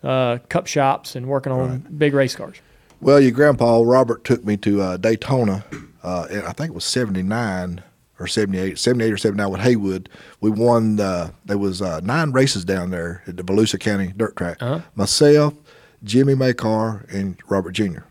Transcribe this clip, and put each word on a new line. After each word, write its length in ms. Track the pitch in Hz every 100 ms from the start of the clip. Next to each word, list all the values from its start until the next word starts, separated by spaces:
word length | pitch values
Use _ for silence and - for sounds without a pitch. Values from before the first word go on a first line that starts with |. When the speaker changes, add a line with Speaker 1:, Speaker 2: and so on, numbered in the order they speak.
Speaker 1:
uh, 360 | 135 131 123 120 _
cup 180 | 175 190
shops 480 | 156 139 135 - 131
and 100 | 123
working 260 | 139 135
on 160 | 127 131
Speaker 2:
Right. 280 | 127 - 151
Speaker 1:
big 160 | 147
race 200 | 139 131
cars? 220 | - - - _ _ _ _
Speaker 2:
Well, 180 | 131 143
your 120 | 135
grandpa, 500 | 120 147 131 120 117
Robert, 400 | 117 127 127 -
took 180 | - 120
me 140 | 101 104
to, 220 | 107 101
uh, 160 | 95 90
Daytona, 680 | 107 113 - 135 110 95 - - - _
uh, 240 | 90 90 82
and 160 | 101 87
I 60 |
think 180 | 90 156
it 40 |
was 100 | 85
seventy-nine 1000 | - - 117 95 92 110 117 92 90 87 - _ _ _
or 80 | 87
seventy-eight, 520 | - 104 95 95 -
seventy-eight 340 | - 123 113
or 40 | 101
seventy-nine 320 | 110 101 101
with 100 | 92
Haywood. 480 | 117 120 98 92 90 - - -
We 100 | 104
won, 480 | 107 120 120 110 107
uh, 300 | 98 90 82 -
there 140 | - 101
was, 220 | 98 92
uh, 180 | 95 80
nine 300 | 90 143 156
races 320 | 127 135 -
down 260 | 87 95 90
there 320 | 90 85 85 -
at 100 | 90
the 60 |
Volusia 360 | 90 98 110 92
County 340 | - 101 92 95
Dirt 180 | 110 -
Track. 260 | 87 82
Speaker 1:
Uh-huh. 180 | 120 156 170
Speaker 2:
Myself, 600 | - 101 - 147 147 151 147 _ - _ _
Jimmy 320 | 104 117 139
Maycar, 760 | 135 131 123 113 110 113 104 -
and 220 | 98 98 87 -
Robert 240 | 98 95
Junior 340 | 92 104 82 -